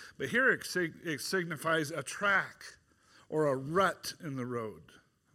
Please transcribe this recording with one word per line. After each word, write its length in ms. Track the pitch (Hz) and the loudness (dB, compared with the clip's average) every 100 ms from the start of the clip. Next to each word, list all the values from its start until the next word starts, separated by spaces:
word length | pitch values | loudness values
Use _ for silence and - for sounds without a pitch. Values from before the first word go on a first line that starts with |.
| - - | -16 -6
But 120 | 131 | 0
here 220 | 226 262 | 4 6
it 140 | 170 - | 4 0
sig-, 300 | 180 170 - 170 | -2 -2 -4 -6
it 160 | 139 | -4
signifies 680 | - 190 170 156 160 165 147 | -2 -2 -2 -2 0 2 0
a 100 | 160 | -4
track 600 | 131 - 202 196 139 - - - _ _ _ - - | -6 -2 2 2 0 -8 -18 -20 _ _ _ -20 -4
or 160 | 156 151 | 0 2
a 60 | 131 | 2
rut 580 | 135 175 185 - - - | 0 2 2 2 -10 -10
in 120 | 165 135 | -8 -6
the 120 | 123 | -4
road, 340 | 120 110 80 - - _ _ _ | -4 -6 -10 -20 -20 _ _ _